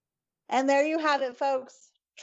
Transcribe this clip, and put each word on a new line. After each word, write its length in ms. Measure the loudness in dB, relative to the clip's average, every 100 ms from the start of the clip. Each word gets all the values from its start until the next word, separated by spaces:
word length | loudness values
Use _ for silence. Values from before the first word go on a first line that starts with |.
| _ _ _ _ -4
And 200 | 0 2
there 180 | 2 2
you 120 | 0
have 240 | 0 0
it, 140 | -2 -4
folks. 540 | -2 -2 -6 -18 _ _ _ -20